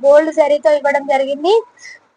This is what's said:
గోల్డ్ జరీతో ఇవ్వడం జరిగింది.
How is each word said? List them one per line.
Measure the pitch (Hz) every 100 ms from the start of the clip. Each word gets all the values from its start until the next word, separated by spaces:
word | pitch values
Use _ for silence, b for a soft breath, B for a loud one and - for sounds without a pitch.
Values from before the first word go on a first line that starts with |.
| 277
గోల్డ్ | 294 311
జరీతో | 311 285 294 311
ఇవ్వడం | 294 277 285 277
జరిగింది. | 269 269 285 330 440 427 _ B B _